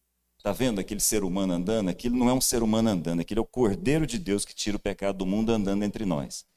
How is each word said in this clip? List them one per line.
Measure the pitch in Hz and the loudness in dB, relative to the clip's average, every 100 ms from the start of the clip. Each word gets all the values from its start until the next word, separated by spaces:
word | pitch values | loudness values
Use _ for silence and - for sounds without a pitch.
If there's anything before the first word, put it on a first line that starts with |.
| _ _ _ _ | _ _ _ _
"Tá | 104 | -4
vendo | - 127 104 | 0 0 0
aquele | - 107 | -4 -2
ser | - 113 | 0 0
humano | 95 92 95 | 0 0 0
andando? | 87 90 113 95 | 0 0 0 0
Aquilo | 87 127 123 | -2 -2 2
não | 120 | 4
é | |
um | 131 | 2
ser | - 123 | 2 2
humano | 113 110 113 | 2 4 2
andando, | 95 78 85 | 2 0 -2
aquele | 85 104 | -2 -2
é | |
o | 113 | -2
Cordeiro | - 120 95 98 156 156 | 2 2 2 2 2 0
de | 113 | -2
Deus | 90 101 | 0 0
que | - - | -2 -6
tira | - 101 | -4 -2
o | |
pecado | 101 98 98 95 | -4 -4 -4 -2
do | 95 | 0
mundo | 101 110 | 0 2
andando | 113 98 98 | 2 2 0
entre | 104 101 107 | -2 -2 -2
nós." | 78 65 - - | -2 -4 -10 -16